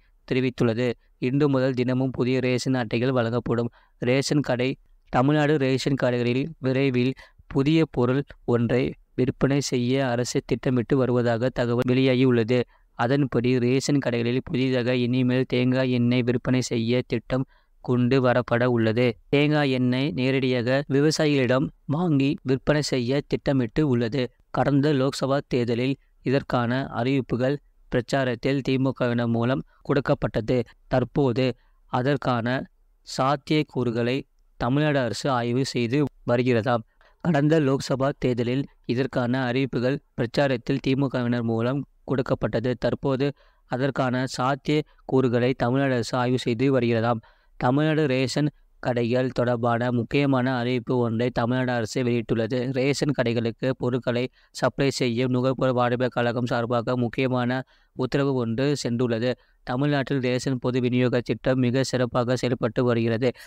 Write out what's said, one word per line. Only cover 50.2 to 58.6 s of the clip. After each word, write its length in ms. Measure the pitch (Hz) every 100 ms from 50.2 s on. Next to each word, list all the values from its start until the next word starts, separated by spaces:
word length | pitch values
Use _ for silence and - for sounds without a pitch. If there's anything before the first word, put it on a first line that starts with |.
| 143 131 123 127
அறிவிப்பு 380 | 120 127 113 127
ஒன்றை 300 | 117 113 123
தமிழ்நாடு 420 | 123 120 127 127
அரசு 280 | 123 110 135
வெளியிட்டுள்ளது. 560 | 120 120 117 113 110 127 123
ரேஷன் 440 | 131 135 139 156 135
கடைகளுக்கு 540 | 127 120 113 107 127 131
பொருட்களை 460 | 123 123 127 120 127 - _
சப்ளை 380 | - 131 - 139
செய்யும் 420 | - 127 117 127
நுகர்பொருள் 440 | 127 131 131 131 123
வாணிப 320 | 120 123 123
கழகம் 400 | - 120 120 120
சார்பாக 460 | 123 117 120 117 127
முக்கியமான 640 | 117 - 131 127 120 127 - _ _ -
உத்தரவு 380 | 127 147 139
ஒன்று 340 | 131 113 113